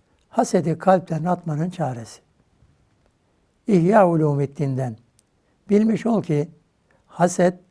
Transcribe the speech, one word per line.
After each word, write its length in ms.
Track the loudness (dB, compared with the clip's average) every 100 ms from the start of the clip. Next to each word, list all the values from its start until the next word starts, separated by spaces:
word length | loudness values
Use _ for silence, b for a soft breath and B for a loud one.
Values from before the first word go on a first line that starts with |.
| _ _ _
Hasedi 500 | -4 0 0 -2 0
kalpten 460 | 2 2 2 -6 -4
atmanın 460 | -4 -4 -6 -6
çaresi. 500 | -4 -6 -6 -14 -20 _ _ _ _ _ _ _ _ _ _ _ _ _ _ 0
İhya 420 | 2 4 4 4
Ulumiddin'den. 880 | 4 0 0 -4 -4 -4 -4 -6 -10 _ _ _ _ _ _ -2
Bilmiş 360 | 0 2 0 -2
ol 160 | -2
ki 260 | 0 -2 -4 -10 _ _ _ _ _
haset 480 | -2 0 2 0 0 _